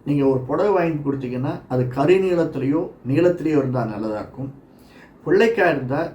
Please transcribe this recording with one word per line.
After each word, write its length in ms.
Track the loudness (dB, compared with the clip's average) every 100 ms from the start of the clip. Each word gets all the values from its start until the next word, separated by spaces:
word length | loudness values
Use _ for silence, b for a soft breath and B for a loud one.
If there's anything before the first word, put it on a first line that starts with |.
நீங்க 220 | -2 2 2
ஒரு 140 | 2
புடவை 320 | 0 0 2
வாங்கி 380 | 2 0 -2 -4
கொடுத்தீங்கன்னா, 500 | -4 -4 -4 -4 -6 -4
அது 140 | -2
கரிநீளத்திலேயோ 1080 | -2 0 4 4 2 0 0 -2 0 0 -2 -8 -2
நீளத்திலேயோ 480 | 2 2 2 0 0
இருந்தா 280 | 0 -2
நல்லதா 340 | -4 -4 -6 -6
இருக்கும். 360 | -10 -12 -12 -14 -20 B B B B -10 2
பிள்ளைக்கா 420 | 4 4 4 2
இருந்தா 440 | 0 -2 -4 -4